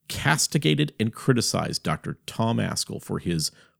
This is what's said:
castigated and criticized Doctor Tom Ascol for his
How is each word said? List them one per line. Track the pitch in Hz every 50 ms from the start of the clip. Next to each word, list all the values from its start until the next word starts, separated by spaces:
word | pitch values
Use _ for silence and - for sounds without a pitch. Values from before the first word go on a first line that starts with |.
| _ -
castigated | - - - 143 156 147 - - - 160 - 156 151 143 151 147 - -
and | 110 117 -
criticized | - - - 131 117 - - - 90 80 - - - -
Doctor | 87 78 - - - 73 - -
Tom | - - - 113 113 117 117
Ascol | 104 90 - - - - - 82 -
for | - 92 85
his | - - 85 80 76 - - - - _ _ _